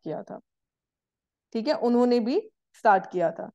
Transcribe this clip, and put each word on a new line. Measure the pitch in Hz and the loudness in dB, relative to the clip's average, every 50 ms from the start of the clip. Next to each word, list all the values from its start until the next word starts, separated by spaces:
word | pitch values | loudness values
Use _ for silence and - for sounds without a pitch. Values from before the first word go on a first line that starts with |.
| - | -10
किया | 160 147 - | -10 -10 -10
था, | - - - - _ _ _ _ _ _ _ _ _ _ _ _ _ _ _ _ _ _ _ _ _ _ | -10 -14 -18 -18 _ _ _ _ _ _ _ _ _ _ _ _ _ _ _ _ _ _ _ _ _ _
ठीक | - 226 220 294 | -8 -6 -2 -2
है, | 311 | -2
उन्होंने | 320 - 240 240 240 247 247 240 240 | 0 0 2 2 2 4 4 2 2
भी | 208 240 302 427 480 - _ _ _ _ _ | 0 0 -2 -2 -4 -6 _ _ _ _ _
स्टार्ट | - - 220 196 185 185 - | 0 2 4 4 4 2 -2
किया | - 175 170 156 | -4 -2 -2 -2
था। | - - - - | -2 -6 -14 -16